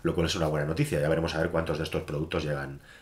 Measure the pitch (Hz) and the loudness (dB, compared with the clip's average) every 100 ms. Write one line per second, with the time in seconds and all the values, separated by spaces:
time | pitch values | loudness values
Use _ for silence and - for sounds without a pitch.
0 | 82 82 117 - 78 76 73 76 73 73 | 0 2 2 2 2 2 0 0 0 2
1 | 73 80 82 80 82 85 82 78 80 78 | 2 2 2 0 0 2 0 -2 -2 -4
2 | - 73 78 87 76 71 69 69 - - | -4 -4 -2 -2 -2 -4 -6 -10 -16 -20